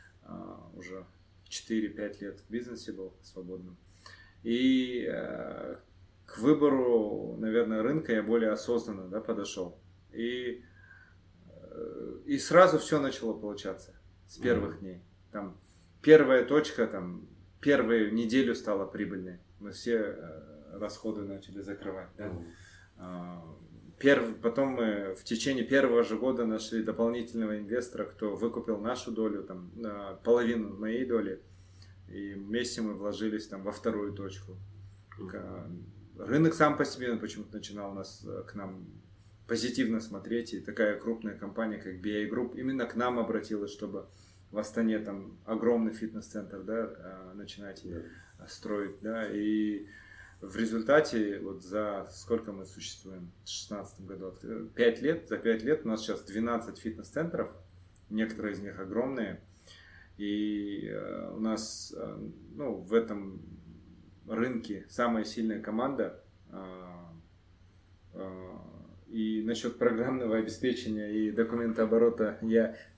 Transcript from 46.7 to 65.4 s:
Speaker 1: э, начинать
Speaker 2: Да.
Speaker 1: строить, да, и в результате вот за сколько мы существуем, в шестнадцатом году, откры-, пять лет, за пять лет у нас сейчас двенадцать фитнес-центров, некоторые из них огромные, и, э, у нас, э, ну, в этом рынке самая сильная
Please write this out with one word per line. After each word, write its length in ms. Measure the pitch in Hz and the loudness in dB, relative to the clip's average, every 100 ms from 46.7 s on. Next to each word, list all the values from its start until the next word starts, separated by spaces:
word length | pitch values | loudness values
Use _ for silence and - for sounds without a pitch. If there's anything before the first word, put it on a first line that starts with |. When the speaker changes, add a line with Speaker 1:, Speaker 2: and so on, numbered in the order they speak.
| 110 107 - | -4 -4 -8
Speaker 1:
э, 360 | 92 95 92 95 | -14 -14 -14 -14
начинать 460 | 95 - 101 95 | -14 -12 -14 -12
Speaker 2:
Да. 640 | 92 85 82 - - - - | -10 -10 -10 -16 -20 -20 -16
Speaker 1:
строить, 540 | - - 104 101 95 | -12 -4 -4 -4 -6
да, 280 | 104 113 107 | -6 -4 -4
и 580 | 104 104 107 107 104 - - - - - - | -2 2 2 2 0 -6 -18 -20 -20 -20 -16
в 160 | 98 98 | -10 -2
результате 840 | 113 110 110 147 151 120 104 101 | 0 0 6 6 6 2 0 -2
вот 220 | 92 92 | -6 -10
за 460 | 90 104 107 101 85 | -6 -4 -2 -4 -8
сколько 440 | - - 117 110 | -14 -2 -2 -2
мы 120 | 95 92 | -10 -12
существуем, 680 | - - - 95 95 87 - | -12 -12 -12 -14 -14 -14 -16
в 60 | - | -12
шестнадцатом 560 | - - 104 95 - 95 | -10 -8 -8 -10 -14 -12
году, 220 | 95 92 | -10 -10
откры-, 420 | 90 117 113 113 | -10 -10 -8 -8
пять 320 | - 120 113 | 6 6 6
лет, 260 | 135 165 - | 2 0 0
за 100 | 104 | 0
пять 260 | 113 110 | 4 2
лет 180 | 113 156 | 4 2
у 60 | 113 | 2
нас 100 | 110 | -2
сейчас 200 | - 98 | -2 -4
двенадцать 540 | - 98 113 117 110 - | -4 -2 0 0 -2 -8
фитнес-центров, 760 | 117 110 - - 170 170 110 - - - - - - | -8 -8 -6 -4 -2 -2 -4 -6 -20 -20 -20 -20 -6
некоторые 440 | 107 110 - 107 | -2 -2 -2 -4
из 80 | 98 | -4
них 180 | 101 95 | -8 -8
огромные, 600 | 95 101 131 131 104 90 - - - - - - - - | -4 -2 0 -2 -4 -6 -14 -20 -20 -20 -20 -20 -20 -8
и, 680 | 104 104 104 104 104 101 107 | -2 0 0 -2 -4 -6 -6
э, 440 | 107 98 90 90 - | -6 -6 -8 -8 -4
у 40 | |
нас, 540 | 110 107 - - - - | -2 -2 -4 -8 -10 -8
э, 220 | 110 104 107 - - - | -8 -8 -10 -12 -16 -8
ну, 220 | 139 98 | -4 -4
в 160 | 90 113 | 4 4
этом 440 | 113 104 98 95 - - - - - - - - - | 4 -4 -8 -12 -14 -16 -18 -20 -20 -20 -20 -20 -6
рынке 600 | 110 123 120 - 95 - | -2 0 -2 -6 -10 -8
самая 340 | - 120 113 | 0 2 2
сильная 380 | 107 - | 0 0